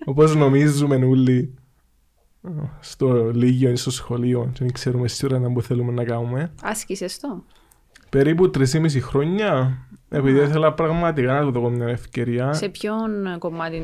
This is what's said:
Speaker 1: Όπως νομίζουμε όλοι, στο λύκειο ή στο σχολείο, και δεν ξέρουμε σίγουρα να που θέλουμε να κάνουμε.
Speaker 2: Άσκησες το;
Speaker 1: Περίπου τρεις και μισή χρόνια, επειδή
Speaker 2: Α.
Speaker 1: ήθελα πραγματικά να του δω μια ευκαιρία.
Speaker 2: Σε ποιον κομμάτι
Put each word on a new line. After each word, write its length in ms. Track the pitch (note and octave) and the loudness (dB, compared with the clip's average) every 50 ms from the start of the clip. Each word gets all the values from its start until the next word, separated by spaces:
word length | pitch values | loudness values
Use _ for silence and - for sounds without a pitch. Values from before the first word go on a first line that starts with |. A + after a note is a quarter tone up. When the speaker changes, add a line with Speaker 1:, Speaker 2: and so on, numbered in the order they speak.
| - | -6
Speaker 1:
Όπως 300 | - C#3 C#3 D3+ D#3+ D3+ | -2 2 4 4 4 6
νομίζουμε 600 | D#3 D3 C#3 C3+ C#3 D3 D3+ C#3+ C#3+ D3 C#3+ C#3 | 4 4 6 6 6 4 4 2 2 2 2 2
όλοι, 580 | C3 B2+ B2+ C3 C3 C3 B2+ B2+ B2 B2 B2+ - - _ _ _ _ _ _ _ _ _ _ _ _ _ _ _ _ - - E3+ D3+ D3+ - - - | 2 4 4 4 4 4 4 4 2 0 -2 -6 -14 _ _ _ _ _ _ _ _ _ _ _ _ _ _ _ _ -14 -12 -10 -8 -8 -10 -10 -12
στο 500 | - - - - C#3 C3 B2+ A#2+ A2+ A2+ A#2 | -18 -14 -6 -2 0 2 2 2 2 0 0
λύκειο 360 | A#2+ A#2+ B2+ B2+ B2+ C3 B2+ | 2 2 2 4 4 2 2
ή 60 | A#2+ | 2
στο 140 | A#2+ - - | 0 -2 -4
σχολείο, 600 | B2+ - - - A#2+ A#2+ A#2+ B2 B2 B2 A#2 C3 B2 | -6 -8 -8 -8 -6 -2 -2 0 0 0 -2 -4 -6
και 60 | - | -4
δεν 140 | B2+ B2 A#2+ | -4 -4 -4
ξέρουμε 360 | - - C3 B2 B2 B2 A#2 | -4 -4 -4 -2 -2 -2 -4
σίγουρα 300 | - - - C#3 C3 B2+ | -4 -4 -4 -2 0 0
να 140 | B2+ A#2+ B2 | 0 0 -2
που 100 | B2 A2+ | -2 -2
θέλουμε 300 | - B2 A#2+ B2 B2 A#2+ | -2 -2 -2 -2 -2 -2
να 120 | A#2+ A#2+ | -2 -2
κάνουμε. 480 | A#2 A#2 A#2 A#2+ A#2+ B2 B2+ D#3 E3+ D#3 - - | -2 -2 -4 -4 -4 -4 -4 -6 -6 -10 -10 -8
Speaker 2:
Άσκησες 580 | G3+ G#3+ G#3+ - - G3 G3 F#3 F3+ - - | -8 -8 -8 -8 -8 -8 -8 -8 -10 -10 -10
το; 240 | - C#4+ E4+ F4 - _ _ _ _ _ _ _ _ _ _ _ _ - | -10 -10 -10 -12 -14 _ _ _ _ _ _ _ _ _ _ _ _ -2
Speaker 1:
Περίπου 400 | - C3+ C#3 D3+ E3 E3 F#3 F3+ | 2 2 4 4 4 4 2 2
τρεις 200 | - C#3+ C3+ B2+ C3+ | 2 2 0 2 2
και 60 | D#3+ | 2
μισή 200 | D#3+ E3 C#3+ C3 | 2 2 2 0
χρόνια, 800 | A#2+ - - C#3 C#3+ D#3+ F3+ G3+ G#3+ G3+ E3 C3 C3 C3 C3 - - - - - _ - | -2 -2 0 0 0 0 0 0 0 2 2 2 2 0 -2 -4 -8 -18 -20 -20 _ -6
επειδή 320 | - D3 C3+ C#3 C3+ C#3 | -4 0 2 4 4 4
Speaker 2:
Α. 20 | D3 | 4
Speaker 1:
ήθελα 300 | C#3+ D3+ D#3+ D#3+ D#3 D#3 | 4 2 2 2 2 2
πραγματικά 580 | D#3 E3 D#3 D#3+ E3+ E3+ E3+ D#3+ D3+ B2 B2 C3 | 2 0 0 0 0 0 0 0 0 0 2 2
να 100 | C#3+ D3 | 0 0
του 80 | C#3+ | 0
δω 180 | B2 A#2+ A#2+ A#2+ | 0 0 0 0
μια 160 | A#2+ A#2+ A#2+ | -2 -2 -2
ευκαιρία. 680 | A#2 B2 A#2 - - - B2+ A#2+ A#2+ A#2 A#2+ B2 C3+ D3 | -4 -4 -6 -6 -8 -6 -4 -4 -2 -2 -2 -2 -2 -2
Speaker 2:
Σε 160 | D#3 - G3+ | -2 -4 -6
ποιον 680 | F#3 - - G#3 G#3+ A3 A3+ A3 G#3+ G3+ G3 F#3+ F3+ E3+ | -8 -6 -6 -6 -4 -4 -4 -4 -4 -4 -4 -6 -6 -6
κομμάτι 420 | E3+ F3 E3 E3 E3 E3 E3 E3 | -6 -8 -6 -6 -8 -6 -6 -8